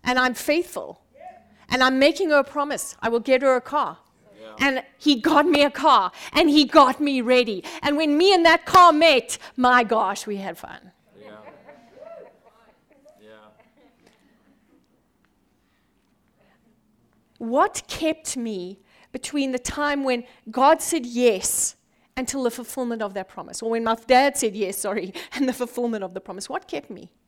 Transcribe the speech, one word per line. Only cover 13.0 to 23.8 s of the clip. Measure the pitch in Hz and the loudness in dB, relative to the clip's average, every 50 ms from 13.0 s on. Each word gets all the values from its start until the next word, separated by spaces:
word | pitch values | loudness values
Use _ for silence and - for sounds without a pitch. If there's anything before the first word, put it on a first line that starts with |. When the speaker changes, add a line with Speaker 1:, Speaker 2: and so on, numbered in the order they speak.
| _ - _ _ | _ -20 _ _
Speaker 2:
Yeah. | 107 107 110 107 107 - _ _ 220 _ _ _ _ _ _ _ _ _ _ _ _ _ _ _ _ _ _ _ _ _ _ _ _ _ _ _ _ _ _ _ _ _ _ _ _ _ _ _ _ _ _ _ _ _ _ _ _ _ _ _ _ _ _ _ _ _ _ _ _ _ _ _ _ _ _ _ _ _ _ _ _ _ _ | _ -20 -20 -20 _ -20 _ _ _ _ _ _ _ _ _ _ _ _ _ _ _ _ _ _ _ _ _ _ _ _ _ _ _ _ _ _ _ _ _ _ _ _ _ _ _ _ _ _ _ _ _ _ _ _ _ _ _ _ _ _ _ _ _ _ _ _ _ _ _ _ _ _ _ _ _ _ _ _ _ _ _ _ _
Speaker 1:
What | _ 240 226 240 285 370 403 392 - - | _ -8 -2 0 0 0 0 -2 -8 -12
kept | - - - 320 311 311 320 _ - - | -12 -10 -4 -4 -4 -4 -4 _ -10 -8
me | 262 240 226 214 185 175 180 202 _ _ _ _ _ _ _ - | -8 -8 -8 -8 -8 -10 -12 -14 _ _ _ _ _ _ _ -14
between | 247 - - - 294 269 269 254 | -12 -12 -6 -4 -4 -4 -2 -4
the | 247 | -6
time | 247 - - 294 294 294 285 285 277 | -8 -8 -6 -4 -4 -4 -2 -2 -2
when | 262 247 240 240 - - _ _ 220 | -2 -4 -4 -6 -12 -20 _ _ -8
God | 220 254 262 294 320 320 | -2 2 4 4 4 4
said | - - 339 320 240 | 0 -4 -4 -4 -6
yes | 240 233 240 247 233 208 185 - - - - - - - _ _ _ _ _ _ _ _ | -6 -2 2 2 2 2 2 -4 -4 -4 -2 -4 -6 -6 _ _ _ _ _ _ _ _
until | 262 254 - - 277 254 | -8 -8 -6 -6 -4 -4
the | 240 | -4
fulfillment | 240 - 233 - - 277 254 240 233 226 | -4 -6 -14 -12 -8 -8 -6 -6 -6 -6
of | 220 202 190 | -8 -8 -8
that | 202 190 - | -10 -12 -10
promise, | - - - - - - | -14 -18 -16 -14 -14 -8
or | 226 226 | -6 -4
when | 226 226 | -4 -2